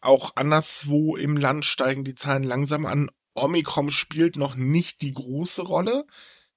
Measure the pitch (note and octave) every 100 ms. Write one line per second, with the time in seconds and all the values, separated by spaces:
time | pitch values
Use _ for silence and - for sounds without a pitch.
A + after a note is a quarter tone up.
0 | B2+ C3+ - - C#3 D#3 D#3 - C#3+ D3
1 | D#3 - C#3+ D3 C#3 D3 C#3+ - C3 C3+
2 | C3+ B2+ C#3+ C3+ C3+ B2 C#3+ D3+ D3 C3+
3 | C#3+ _ _ - C#3 E3+ D3+ - D3 D3
4 | - D3+ E3+ D#3 C#3 B2+ B2+ D#3 F3 -
5 | C#3+ C3 B2+ C3+ F3 - F3+ D#3 F#3 B3+
6 | D4 - - - _